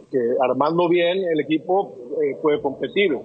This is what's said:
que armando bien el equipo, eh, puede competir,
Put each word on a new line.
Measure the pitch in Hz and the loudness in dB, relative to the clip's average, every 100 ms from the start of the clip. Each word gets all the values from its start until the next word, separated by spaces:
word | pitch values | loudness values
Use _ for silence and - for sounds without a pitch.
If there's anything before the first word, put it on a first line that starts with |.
| - | -4
que | 135 117 127 | -2 0 2
armando | 127 127 147 170 175 | 2 2 2 2 2
bien | 175 170 190 | 4 2 0
el | 180 160 | 0 -2
equipo, | 143 156 180 185 196 - 123 147 | 0 -2 0 0 -2 -8 -8 -2
eh, | 147 127 | -2 0
puede | 156 147 | 0 0
competir, | 147 135 135 190 202 123 | -2 -6 -4 0 0 0